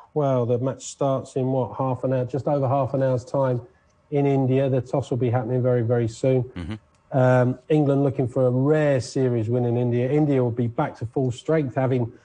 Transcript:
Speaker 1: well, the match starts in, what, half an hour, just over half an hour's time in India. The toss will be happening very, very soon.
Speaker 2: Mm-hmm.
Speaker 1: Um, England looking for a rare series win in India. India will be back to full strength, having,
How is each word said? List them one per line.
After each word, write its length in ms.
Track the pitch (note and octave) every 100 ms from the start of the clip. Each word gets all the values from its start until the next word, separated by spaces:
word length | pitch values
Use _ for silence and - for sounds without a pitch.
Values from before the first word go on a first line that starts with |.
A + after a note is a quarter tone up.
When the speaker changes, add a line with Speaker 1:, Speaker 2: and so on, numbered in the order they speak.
| -
Speaker 1:
well, 300 | D3+ C#3 B2+
the 140 | A#2+ A#2+
match 260 | C3+ -
starts 520 | - - C#3 C3 - C#3
in, 100 | B2+
what, 280 | C3 A#2 -
half 280 | C3 B2
an 80 | C3+
hour, 120 | C3 A#2+
just 200 | C#3+ D#3
over 220 | C#3+ C3
half 240 | C#3 B2
an 100 | C#3
hour's 220 | C3 B2+
time 360 | - C#3+ C3+ B2 A#2+ _ _ _ -
in 160 | D3 C#3
India. 420 | C#3 C3 C3 C3+
The 140 | C3
toss 280 | - D3 B2
will 60 | B2+
be 140 | B2
happening 320 | B2 A2+ B2+
very, 200 | B2 B2
very 260 | A2+ A#2+ A2+
soon. 340 | A2+ C3+ B2+
Speaker 2:
Mm-hmm. 300 | B2+ F2+ E2+ A2 _ _ - C3
Speaker 1:
Um, 400 | B2+ B2+ B2 B2+ -
England 340 | D#3 C#3 C#3
looking 240 | C#3 C3 B2
for 180 | C3+ B2+
a 40 |
rare 500 | B2+ C#3 D#3 D3 C3
series 480 | - C#3 C3 A#2+ A2
win 160 | B2
in 120 | A#2+ A#2+
India. 320 | B2 A#2+ B2+
India 320 | D3 D3+ C3+
will 60 | B2
be 160 | A2+ A2+
back 300 | A#2 C#3+ -
to 80 | A2
full 240 | D3 C3
strength, 440 | - - D#3+ C3+
having, 360 | C#3 B2+ B2+ A2+ -